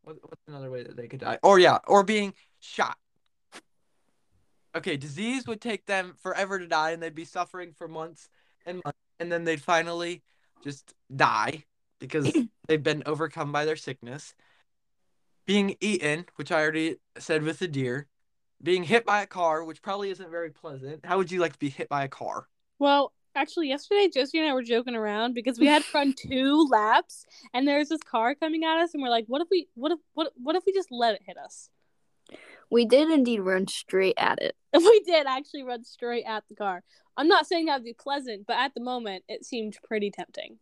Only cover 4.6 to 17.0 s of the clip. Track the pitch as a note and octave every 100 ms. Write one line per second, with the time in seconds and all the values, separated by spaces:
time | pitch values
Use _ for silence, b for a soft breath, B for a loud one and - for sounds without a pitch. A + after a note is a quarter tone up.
4.6 | _ E3 F#3 D3 D3+ C#3+ A3+ C4 A#3+ A3
5.6 | A#3+ G#3 - G3 F3+ D#3+ F#3 E3+ F#3+ F#3+
6.6 | E3+ D#3+ D#3 E3 E3 D#3 E3 F#3 F3 F#3
7.6 | F3 D#3 E3 D#3+ E3 D#3+ - _ _ _
8.6 | E3+ F3+ D3 - _ _ E3+ E3+ E3 D#3
9.6 | - E3+ E3 E3+ E3+ F3 _ _ _ _
10.6 | C#3+ C#3 _ - _ C3+ C#3 A2+ A2+ D#3
11.6 | _ _ _ _ C3 D#3 C#3 E4 A#3 _
12.6 | - D#3 C#3+ D3+ C#3+ D3+ D#3+ E3 D3 D3
13.6 | D#3 D#3+ - B2+ A#2+ C#3 - _ _ _
14.6 | _ _ _ _ _ _ _ _ - G3+
15.6 | G3 - G3 G3 D3+ D3+ F3+ - C#3+ E3
16.6 | D#3 D#3 D#3+ -